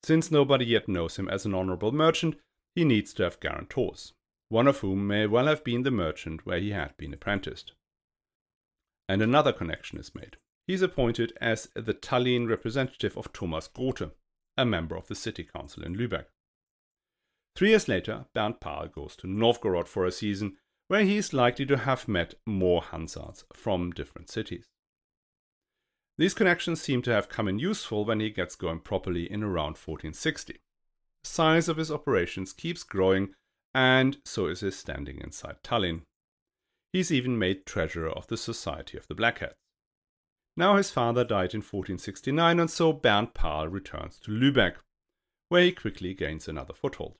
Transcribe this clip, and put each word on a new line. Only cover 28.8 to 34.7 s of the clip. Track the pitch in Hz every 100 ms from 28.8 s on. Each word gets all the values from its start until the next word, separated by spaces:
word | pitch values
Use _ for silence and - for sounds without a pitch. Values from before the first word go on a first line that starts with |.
properly | - 95 95 85 85
in | 104
around | 107 90 76 80
fourteen | - 78 78
sixty. | 76 160 151 - - _ _ _ _ _ _
The | -
size | - 160 160 170
of | 160
his | 160
operations | 147 - 107 87 - 95
keeps | - 165 170
growing, | - 98 92 95 98 - _ _ _
and | 131 131 131 131 139
so | - - 90
is | 90
his | 98